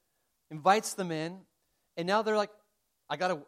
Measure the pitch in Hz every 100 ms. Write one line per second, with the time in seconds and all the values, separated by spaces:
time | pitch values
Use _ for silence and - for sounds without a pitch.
0 | _ _ _ _ - 156 147 208 214 -
1 | 180 160 160 185 175 _ _ _ _ -
2 | 170 208 220 214 208 - _ _ _ _
3 | - 143 180 170